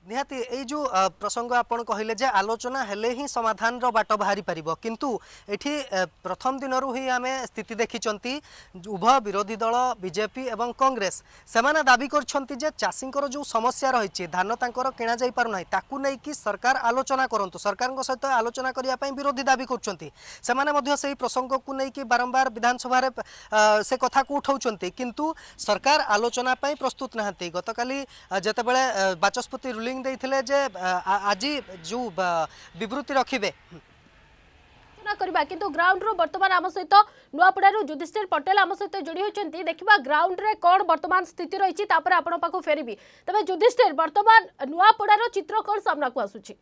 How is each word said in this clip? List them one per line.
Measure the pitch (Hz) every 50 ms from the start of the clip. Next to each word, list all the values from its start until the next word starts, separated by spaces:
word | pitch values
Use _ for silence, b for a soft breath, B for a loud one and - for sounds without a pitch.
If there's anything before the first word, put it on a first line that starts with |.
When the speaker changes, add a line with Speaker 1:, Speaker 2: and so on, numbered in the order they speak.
| _
Speaker 1:
ନିହାତି, | 180 220 262 277 _ 277
ଏଇ | 254 240 254 233 262 277
ଯୋଉ, | 233 294 302 294
ଅ, | 262 190 185 190 185
ପ୍ରସଙ୍ଗ | 160 _ 208 202 - 233 240 240
ଆପଣ | 247 240 233 - 233 233
କହିଲେ | 233 - 220 208 214 220 226
ଯେ | 196 254
ଆଲୋଚନା | 262 220 190 196 214 226 220 - 247 254 269 247
ହେଲେ | 202 202 202 220 240 247
ହିଁ | 240 285
ସମାଧାନର | 262 - 240 233 226 214 185 220 226 247 247 240 247
ବାଟ | 214 226 208 -
ବାହାରି | 214 208 208 196 202 196
ପାରିବ, | 180 - 175 160 156 160 165
କିନ୍ତୁ | - - 226 226 - 302 277 226 170 B B B B B -
ଏଠି, | 208 202 - 285 294 294
ଅ, | 269 254 202 185 185 165 _ _ _
ପ୍ରଥମ | 180 180 - - 254 269 269
ଦିନରୁ | 269 269 262 262 262 269
ହିଁ | 233 262 262 262
ଆମେ | 254 254 247 254 262 269 247
ସ୍ଥିତି | - _ - 208 - 226
ଦେଖିଛନ୍ତି, | 208 233 - - 226 - 226 214 202 - 240 269 302 B B B B B B B 185 170 214
ଉଭୟ | 208 185 185 233 262 269
ବିରୋଧୀ | 220 202 185 202 208 196 226
ଦଳ, | 202 226 226 233 247 254 254 233
ବିଜେପି | - 180 185 151 190 214 202 _ 254 262
ଏବଂ | 247 226 202 233 240
କଂଗ୍ରେସ, | 233 - 269 269 262 226 202 180 - - b b b b b -
ସେମାନେ | - 226 233 277 302 311
ଦାବି | 294 262 254 233 277 277
କରିଛନ୍ତି | 294 294 254 - - 285 269 - 285
ଯେ | 240 294 302 -
ଚାଷୀଙ୍କର | - 214 185 170 - 262 262 247 277 277 277
ଯୋଉ | 247 294 285
ସମସ୍ୟା | - - 233 220 247 254 - - 262
ରହିଛି, | 254 240 214 185 _ - 180 165
ଧାନ | 156 180 185 202 240
ତାଙ୍କର | 226 254 247 226 247 254 262
କିଣା | 254 - 233 226 240
ଯାଇ | 233 254 254
ପାରୁନାହିଁ, | 240 254 240 226 208 185 170 -
ତାକୁ | - 190 - _ 269 277
ନେଇକି | 269 277 277 247 - 294 302
ସରକାର | - - 214 202 - - 247 262 254 -
ଆଲୋଚନା | 233 233 262 262 - 269 262 262
କରନ୍ତୁ। | 240 233 214 202 185 165 170
ସରକାରଙ୍କ | - 202 202 - 247 254 269 262
ସହିତ | 254 - 262 240 -
ଆଲୋଚନା | 277 262 233 226 233 233 269 254 262
କରିବା | 262 269 247 262 254
ପାଇଁ | 247 277 277
ବିରୋଧୀ | 269 262 285 285 262 254
ଦାବି | 269 269 262 247 262
କରୁଛନ୍ତି। | - 254 226 - 214 190 151 165 143 B B B B B B
ସେମାନେ | - - 247 262 277 294
ମଧ୍ୟ | 294 294 247 277 285
ସେଇ | 277 - 277 277
ପ୍ରସଙ୍ଗକୁ | - 254 233 - 262 262 247 269 262 _ -
ନେଇକି | 269 269 269 269 - 277 269
ବାରମ୍ବାର | 226 247 240 247 247 247 262 262 262
ବିଧାନସଭାରେ, | 220 233 233 240 247 254 - 247 254 254 254 262
ଅ, | 247 - 208 - - - - - 214 214 214 214 214 214
ସେ | 202 - 262
କଥାକୁ | 247 - 233 - 269 262 - 285
ଉଠାଉଛନ୍ତି, | 285 - - 277 262 - 247 214 170 - 180
କିନ୍ତୁ | - - 254 240 220 - 302 320 320 B B B B B
ସରକାର | - - 208 185 - 269 294 311 277 -
ଆଲୋଚନା | 208 208 226 240 - 247 247 254 254
ପାଇଁ | - - 277 294
ପ୍ରସ୍ତୁତ | - 269 254 - - 269 240 -
ନାହାନ୍ତି। | 226 208 202 180 - 185 175
ଗତକାଲି, | 165 180 - - 220 - 240 254 269 277 277
ଅ, | _ - - - _ 185 196
ଯେତେବେଳେ, | 180 214 214 - 233 233 247 262 262
ଅ, | 262 214 196 190 190 185
ବାଚସ୍ପତି | 160 190 202 - 247 240 - - 240 - 262
ରୁଲିଂ | 226 220 226 247 262
ଦେଇଥିଲେ | 262 247 262 262 254 - 262 269 269
ଯେ, | 262 226 277 277 277
ଅ, | 254 190 180 185 185 185 180 -
ଆ-, | 190 196 202 196 202
ଆଜି | 208 185 220 285 302 277 208 - 190 180 160
ଯୋଉ, | 160 214 247 247 220 170 170
ଅ, | 185 180 170 165 156 - B B B B -
ବିବୃତ୍ତି | 165 220 202 233 277 285 - 285
ରଖିବେ। | 269 240 - 269 247 196 180 - - _ _
Speaker 2:
ଆଲୋଚନା | 175 156 _ _ - _ _ _ _ _ _ _ _ _ _ _ _ _ _ _ _ - - _ - - 403 415 415
କରିବା, | - 392 370 320 349 294
କିନ୍ତୁ | 294 381 330 415 392
ଗ୍ରାଉଣ୍ଡରୁ | 277 311 339 359 381 370 370 440 440
ବର୍ତ୍ତମାନ | 359 330 - - 381 381 381
ଆମ | 381 349 330 370
ସହିତ | 311 392 370 302 403 403 427 b b b b b -
ନୂଆପଡ଼ାରୁ | 285 359 381 381 392 381 392 403 427
ଯୁଧିଷ୍ଠିର | 403 262 311 269 339 311 - 427 415
ପଟେଲ | 381 359 302 277 381 392 403
ଆମ | 381 339 392
ସହିତ | - 403 - - 392
ଯୋଡ଼ି | 302 320 330 349
ହୋଇଛନ୍ତି। | 392 415 415 415 403 311 311 349
ଦେଖିବା | 370 339 330 - 359 427 415
ଗ୍ରାଉଣ୍ଡରେ | 403 247 262 294 302 330 381 370 349 392 427 427
କ'ଣ | 311 - 349 359 381
ବର୍ତ୍ତମାନ | 370 339 320 320 - 349 370 370 359
ସ୍ଥିତି | 330 - - 349 320 392 392
ରହିଛି, | 392 370 359 349 415
ତାପରେ | - 370 330 302 359 370
ଆପଣଙ୍କ | 339 277 349 339 339
ପାଖକୁ | 339 339 349 370
ଫେରିବି। | - 349 302 302 294 233 202 b b b b b b
ତେବେ | - 370 427
ଯୁଧିଷ୍ଠିର, | 392 330 370 330 415 494 480 - 480 381
ବର୍ତ୍ତମାନ | 294 269 320 311 311 415 415 440 440 453 392 - _ _ 277
ନୂଆପଡ଼ାର | 262 302 339 381 440 440 - 427 427 415 415 466 466 -
ଚିତ୍ର | 392 - - 392 440
କ'ଣ | 427 415 415 415
ସାମ୍ନାକୁ | 392 - 320 285 294 254 240 269
ଆସୁଛି? | 220 202 - 220 - - 220 _